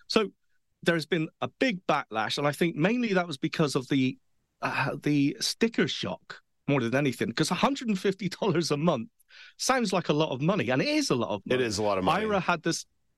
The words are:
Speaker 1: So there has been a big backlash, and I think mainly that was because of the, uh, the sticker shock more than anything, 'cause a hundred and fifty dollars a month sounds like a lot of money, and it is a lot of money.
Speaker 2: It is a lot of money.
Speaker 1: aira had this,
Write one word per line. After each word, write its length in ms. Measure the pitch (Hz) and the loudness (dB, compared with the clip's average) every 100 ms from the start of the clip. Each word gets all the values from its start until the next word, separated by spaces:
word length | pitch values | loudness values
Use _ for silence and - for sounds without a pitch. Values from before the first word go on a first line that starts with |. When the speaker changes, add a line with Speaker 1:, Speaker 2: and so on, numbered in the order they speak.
| - | 0
Speaker 1:
So 220 | - 202 - _ _ _ _ | 0 0 -6 _ _ _ _
there 100 | - | 0
has 120 | 170 147 | 0 2
been 220 | 175 160 - | -2 -2 -4
a 80 | 127 - | -6 0
big 260 | 262 185 - | 0 0 0
backlash, 500 | 151 - 110 110 135 | -2 -2 -4 -2 0
and 80 | 143 | -2
I 60 | |
think 240 | 143 175 165 | 0 0 2
mainly 380 | 175 247 233 | 0 0 0
that 120 | 185 175 | 0 -2
was 100 | 143 | -2
because 380 | 160 - 151 | -4 0 0
of 140 | 143 123 | 0 0
the, 280 | 139 131 - _ _ _ _ | 2 2 -2 _ _ _ _
uh, 320 | 135 120 - 143 | -4 -2 -2 -2
the 340 | - 147 139 - | 0 2 2 0
sticker 480 | - - 233 - 160 | -4 0 0 2 -2
shock 520 | - - 85 - - _ _ - | -2 -6 -8 -12 -20 _ _ -2
more 120 | 143 | 0
than 140 | 117 | 2
anything, 380 | 131 143 120 107 | 0 0 0 -2
'cause 180 | 113 156 | 0 -2
a 40 | |
hundred 340 | 185 240 277 247 | 2 0 0 -2
and 100 | 190 | -2
fifty 300 | 202 190 185 | -2 -2 -4
dollars 420 | - 226 165 160 | -2 0 0 0
a 60 | 147 | 0
month 320 | 165 139 113 _ _ - - - | 2 0 -2 _ _ -20 -20 -4
sounds 360 | - 262 220 | 0 2 2
like 160 | 185 - | 0 0
a 40 | |
lot 180 | 147 156 | 0 0
of 100 | 123 | 0
money, 300 | 151 202 113 | 0 0 0
and 100 | 131 | 0
it 60 | 254 | 0
is 220 | 302 277 | 0 0
a 60 | 127 | 0
lot 140 | 113 | 0
of 120 | 104 | -4
money. 160 | - 127 | -2 0
Speaker 2:
It 60 | 120 | 0
is 120 | 104 | 0
a 40 | |
lot 160 | 104 98 | 0 2
of 60 | |
money. 200 | 92 175 | 2 2
Speaker 1:
aira 160 | 220 202 | 0 -2
had 220 | - 175 | 0 0
this, 240 | 165 160 - _ _ | 0 -4 -6 _ _